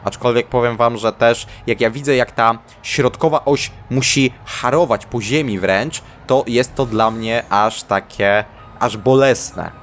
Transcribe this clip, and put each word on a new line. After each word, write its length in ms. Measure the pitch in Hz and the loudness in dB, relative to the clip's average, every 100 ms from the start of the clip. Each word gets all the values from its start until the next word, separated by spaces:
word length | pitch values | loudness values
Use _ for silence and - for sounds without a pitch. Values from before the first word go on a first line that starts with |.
Aczkolwiek 440 | - - 123 117 120 | -8 -4 0 0 0
powiem 300 | 127 120 113 | 0 0 2
wam, 200 | 120 117 | 0 2
że 160 | 113 | -4
też 340 | - 117 120 - - - | 2 2 2 -4 -12 -6
jak 140 | 117 | 0
ja 80 | 117 | 0
widzę, 260 | 113 143 135 | -2 0 0
jak 160 | 120 | 0
ta 280 | - 113 117 - - | 2 2 2 -6 -18
środkowa 640 | - - 127 - 160 151 - | -8 0 0 0 0 0 0
oś 260 | 143 - - - | -2 -2 -12 -6
musi 440 | 127 127 151 131 123 - | -2 0 2 0 -2 -14
harować 600 | - 123 139 170 107 - | -6 0 2 2 0 -2
po 160 | 123 | -6
ziemi 380 | 104 143 143 101 | -2 -2 -2 -2
wręcz, 420 | 95 95 131 - - - - | 0 0 0 -8 -14 -20 0
to 160 | 131 139 | 0 2
jest 280 | 117 131 - | 0 0 -2
to 100 | 127 | -4
dla 260 | 110 113 | 2 0
mnie 320 | 113 113 117 - | 0 -2 -2 0
aż 340 | 101 107 - | 2 2 -2
takie, 600 | - 98 - - 101 101 104 - - - | -4 -4 -4 -2 2 2 0 -12 -20 -4
aż 180 | 120 107 | -4 0
bolesne. 760 | 101 131 135 127 - - 82 - | 2 4 4 2 -2 -8 -12 -12